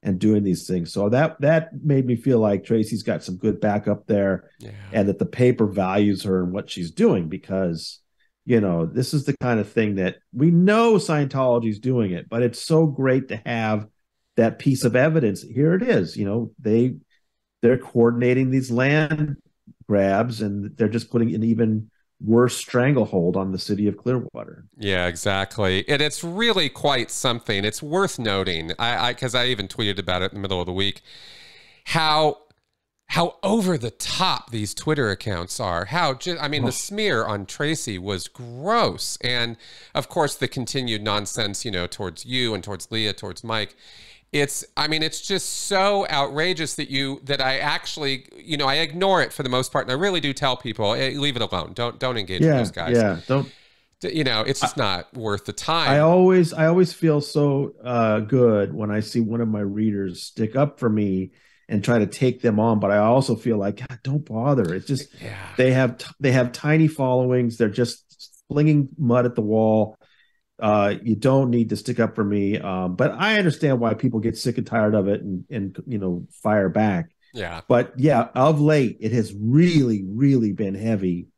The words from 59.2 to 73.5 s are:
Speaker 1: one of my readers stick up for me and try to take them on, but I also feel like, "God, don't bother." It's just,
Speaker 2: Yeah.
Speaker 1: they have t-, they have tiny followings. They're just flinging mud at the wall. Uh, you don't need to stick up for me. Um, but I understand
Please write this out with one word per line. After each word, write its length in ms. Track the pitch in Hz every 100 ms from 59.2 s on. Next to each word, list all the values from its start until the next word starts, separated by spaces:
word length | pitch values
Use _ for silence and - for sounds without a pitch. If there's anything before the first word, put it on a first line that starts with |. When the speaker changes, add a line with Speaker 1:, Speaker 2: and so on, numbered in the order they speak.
Speaker 1:
one 180 | 110 117
of 80 | 117
my 140 | 107
readers 600 | 101 101 110 101 98 87
stick 340 | - - 110 131
up 220 | 143 -
for 100 | 120
me 420 | 107 104 95 92 _ _ _ -
and 120 | 104
try 180 | - 120
to 60 | 101
take 360 | - 131 123
them 180 | 123 104
on, 220 | 113 110
but 100 | 101
I 60 | 104
also 400 | 107 123 127 113
feel 180 | 123 113
like, 200 | 98 - 127
"God, 120 | 123
don't 220 | - 147 147
bother." 480 | 110 127 139 90 92
It's 100 | -
just, 220 | 135 - -
Speaker 2:
Yeah. 160 | - 101 98 -
Speaker 1:
they 160 | 127
have 260 | 131 127 120
t-, 100 | - -
they 140 | 143
have 180 | 127 123
tiny 380 | - 147 160 160
followings. 680 | 151 131 127 127 127 123 113
They're 120 | 117
just 340 | 101 120 - _ _ - _ _
flinging 400 | 147 151 151 135 -
mud 280 | 127 120 123
at 100 | 120
the 60 |
wall. 540 | 107 110 110 110 104 - _ _ _ _ _ _
Uh, 360 | 110 104 101 104
you 140 | 113 107
don't 320 | 131 135 131
need 180 | 120 110
to 80 | 107
stick 240 | - 117
up 160 | 113 -
for 80 |
me. 340 | 101 104 101 107
Um, 380 | - 92 90 90
but 160 | 131
I 260 | 113 196 214
understand 420 | 185